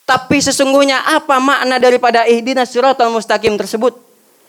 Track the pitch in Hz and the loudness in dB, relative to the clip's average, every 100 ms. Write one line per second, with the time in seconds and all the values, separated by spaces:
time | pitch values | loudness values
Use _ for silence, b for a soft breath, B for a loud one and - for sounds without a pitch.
0 | - 262 - 294 277 262 269 277 277 262 | -2 -2 0 -2 0 0 2 2 2 0
1 | - 311 302 262 269 262 254 254 254 247 | -2 -2 0 0 0 0 0 0 2 2
2 | 247 233 226 233 233 262 247 254 269 262 | 2 2 2 0 0 -2 -2 0 0 2
3 | 233 226 214 214 214 208 196 220 240 - | 0 -2 -2 -2 -2 -4 -4 -4 -4 -4
4 | _ _ b b | _ _ b b